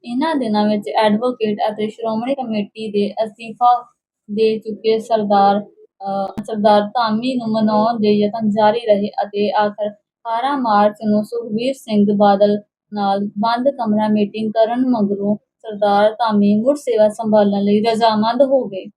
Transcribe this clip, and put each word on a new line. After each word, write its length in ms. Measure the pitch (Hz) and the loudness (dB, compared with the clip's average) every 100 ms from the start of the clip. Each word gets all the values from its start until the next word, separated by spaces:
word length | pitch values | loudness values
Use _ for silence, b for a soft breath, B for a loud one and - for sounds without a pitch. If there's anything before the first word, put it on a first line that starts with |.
ਇਹਨਾਂ 320 | 240 247 311 311 | -6 -4 -2 -2
ਦਿਨਾਂ 320 | 226 208 214 | 0 0 0
ਵਿੱਚ 200 | 214 208 | 0 -2
ਐਡਵੋਕੇਟ 680 | - 220 214 254 247 214 208 214 | 0 2 2 0 -2 -4 -2 -4
ਅਤੇ 160 | 208 214 | -4 -8
ਸ਼੍ਰੋਮਣੀ 460 | - 226 220 240 | -6 -6 -4 -4
ਕਮੇਟੀ 560 | 269 240 214 202 - 220 | -6 -4 -6 -6 -8 -6
ਦੇ 340 | 202 202 202 | -2 -2 -4
ਅਸਤੀਫਾ 640 | 220 208 226 214 247 240 240 _ _ _ _ | -6 -8 -18 0 2 2 -2 _ _ _ _
ਦੇ 280 | 208 220 220 | 0 0 0
ਚੁੱਕੇ 400 | 220 208 220 220 | -6 -6 -2 -2
ਸਰਦਾਰ, 640 | 220 226 208 202 196 202 | 0 -2 2 2 4 2
ਅਹ, 840 | - _ - _ 196 196 190 - | -4 _ -20 _ -8 -6 -6 -8
ਸਰਦਾਰ 400 | 208 220 208 208 | -8 0 4 4
ਧਾਮੀ 520 | 208 247 226 214 254 | 2 -2 -2 -2 -2
ਨੂੰ 140 | 254 226 | -4 -4
ਮਨਾਉਣ 520 | 220 214 214 220 240 | 0 0 2 0 0
ਦੇ 120 | 208 | 2
ਯਤਨ 380 | 208 208 226 220 | 2 0 0 -2
ਜਾਰੀ 300 | 202 214 233 226 | 2 2 2 2
ਰਹੇ 220 | 202 202 | 0 0
ਅਤੇ 440 | - 202 202 208 | -4 -6 -2 -2
ਆਖਰ 380 | 214 208 208 208 | 0 -2 -2 -8
ਅਠਾਰਾਂ 680 | 208 _ _ 233 226 262 285 | -8 _ _ -6 -4 -2 -2
ਮਾਰਚ 380 | 240 208 208 208 214 | 0 2 2 0 -2
ਨੂੰ 180 | 208 | 0
ਸੁਖਬੀਰ 500 | 208 233 226 214 254 | -2 -8 -6 -4 -4
ਸਿੰਘ 420 | 269 - 214 202 208 | -6 -4 0 2 4
ਬਾਦਲ 440 | 208 196 208 208 - _ _ | 4 4 2 0 -6 _ _
ਨਾਲ 260 | 208 202 202 208 202 | -4 -2 -2 -4 -4
ਬੰਦ 300 | 226 240 254 | -2 0 -2
ਕਮਰਾ 400 | 277 226 214 214 | -2 -2 0 0
ਮੀਟਿੰਗ 440 | 214 202 214 220 | 0 0 -4 -4
ਕਰਨ 320 | 214 220 240 262 | 0 0 2 0
ਮਗਰੋਂ 500 | 233 196 196 202 208 | 0 0 -2 -2 -4
ਸਰਦਾਰ 760 | _ _ 226 208 202 202 214 | _ _ -14 -4 0 4 2
ਧਾਮੀ 420 | 214 233 208 202 208 | 2 0 2 2 2
ਮੁੜ 160 | 240 294 | 0 -2
ਸੇਵਾ 320 | - 220 214 | 0 2 2
ਸੰਭਾਲਣ 540 | 208 220 214 202 196 | 2 0 2 2 2
ਲਈ 180 | 202 208 | 2 2
ਰਜ਼ਾਮੰਦ 600 | 226 220 226 214 220 247 | 2 2 2 2 0 2
ਹੋ 220 | 262 269 | 2 2
ਗਏ। 220 | 208 190 208 | 0 -8 -12